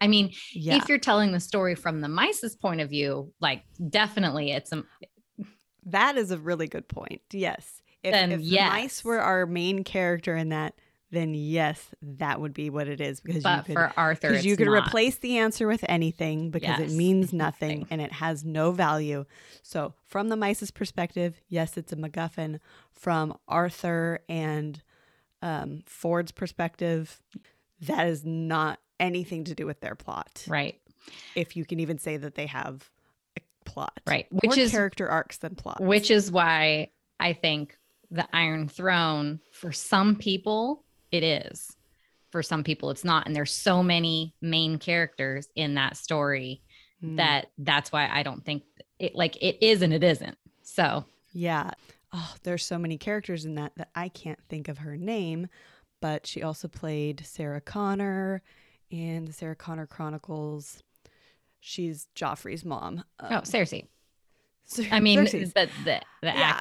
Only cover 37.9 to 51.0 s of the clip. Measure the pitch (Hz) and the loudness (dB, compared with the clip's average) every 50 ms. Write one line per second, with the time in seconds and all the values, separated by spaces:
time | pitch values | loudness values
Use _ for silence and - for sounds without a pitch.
37.9 | _ _ _ - 165 165 165 - - 165 165 160 160 160 156 147 - - 180 185 | _ _ _ -8 -4 -4 -2 0 2 2 2 2 0 -2 -2 -4 -6 -2 2 2
38.9 | 180 175 165 160 156 147 147 147 156 160 _ _ _ - - 170 139 - - - | 4 4 4 2 2 0 -2 -2 -4 -6 _ _ _ -12 -10 -8 -8 -6 -2 2
39.9 | 220 190 196 208 208 208 - 202 190 190 - 214 214 220 226 262 302 - _ _ | 4 6 6 6 4 4 2 -2 -2 0 0 0 0 0 0 -2 -4 -6 _ _
40.9 | _ _ _ - - 170 156 160 151 - - - - - - - - _ _ _ | _ _ _ -2 0 2 2 4 2 2 -2 -8 -14 -14 -16 -16 -18 _ _ _
41.9 | _ _ _ _ _ _ _ _ - 170 151 - 170 156 147 160 151 - - 143 | _ _ _ _ _ _ _ _ -4 -4 -2 -2 -2 -2 0 -2 -2 -2 -2 -6
42.9 | 139 - - 175 165 160 - - 156 147 143 - - - - 202 180 180 180 180 | -4 -4 0 2 2 2 2 0 -2 -2 -2 -2 -2 0 2 4 4 6 6 6
43.9 | 175 170 165 165 160 160 160 160 - - 160 165 160 160 160 156 160 151 - 180 | 4 4 4 2 2 0 -2 -4 -8 -6 -4 0 2 2 2 2 0 -2 0 0
44.9 | 170 170 165 151 - - 135 135 131 139 147 - - - 151 143 143 143 135 - | 2 2 2 0 -2 -4 -4 -4 -4 -6 -8 -8 -4 -2 -2 0 2 2 0 0
45.9 | - - - - 160 151 143 143 139 135 127 127 131 - _ _ _ - _ _ | -2 -6 -6 -2 0 0 2 0 0 -2 -4 -8 -10 -12 _ _ _ -20 _ _
46.9 | _ - 170 160 160 160 170 151 147 139 - - _ - 139 160 147 143 143 - | _ -12 -8 -6 0 2 2 4 4 2 0 -4 _ -6 0 2 2 2 2 0
47.9 | - 151 143 - - 143 147 143 127 - - - 147 143 - _ _ - - _ | 0 0 0 2 0 -2 -2 -2 -6 -8 -6 -6 -6 -6 -8 _ _ -20 -20 _
48.9 | _ - 185 165 - - 165 170 - - - 185 - - 220 220 220 190 180 165 | _ -6 -6 -4 0 0 0 0 0 0 -2 0 2 4 6 6 6 6 6 4
49.9 | 156 160 156 175 151 - - - - _ _ - _ _ - - - - 170 143 | 4 6 6 6 4 4 0 -10 -12 _ _ -20 _ _ -18 -8 -2 0 2 2
50.9 | 117 147 | 2 0